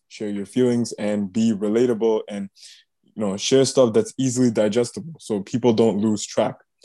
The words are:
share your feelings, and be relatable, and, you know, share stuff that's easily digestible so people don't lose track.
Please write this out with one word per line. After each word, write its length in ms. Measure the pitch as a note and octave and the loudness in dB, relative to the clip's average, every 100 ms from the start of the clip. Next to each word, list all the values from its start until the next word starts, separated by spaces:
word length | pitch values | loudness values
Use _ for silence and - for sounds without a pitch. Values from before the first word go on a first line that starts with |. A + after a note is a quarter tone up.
| _ | _
share 220 | - G#2+ | -12 -8
your 160 | G2+ G2 | -8 -4
feelings, 480 | B2 B2 A#2+ A2+ | 0 2 2 -2
and 380 | - G#2 G#2 G2+ | -4 -4 -2 -2
be 200 | G#2+ A2+ | 0 0
relatable, 720 | G2+ G#2 A2+ B2 A2 A2+ A2 - | 0 0 2 2 2 0 0 -2
and, 200 | G2+ G2 - - - _ _ | -10 -10 -14 -20 -20 _ _
you 180 | _ - | _ -8
know, 140 | G#2 G2+ | -6 -4
share 280 | - C3+ C3 | 2 2 4
stuff 280 | - B2 | 4 4
that's 200 | A2 G#2+ - | 2 0 -2
easily 340 | C3 A#2+ B2+ | -2 2 2
digestible 640 | A2 G#2+ A2 A#2+ G#2 - - | 2 0 0 -2 -6 -14 -14
so 220 | - G#2 | -6 -6
people 320 | F#2+ B2 A#2+ | -4 0 2
don't 240 | A2 A2+ G2+ | 4 2 2
lose 260 | A2 G#2+ - | 0 -2 -2
track. 300 | - G#2+ - _ _ | -2 -2 -4 _ _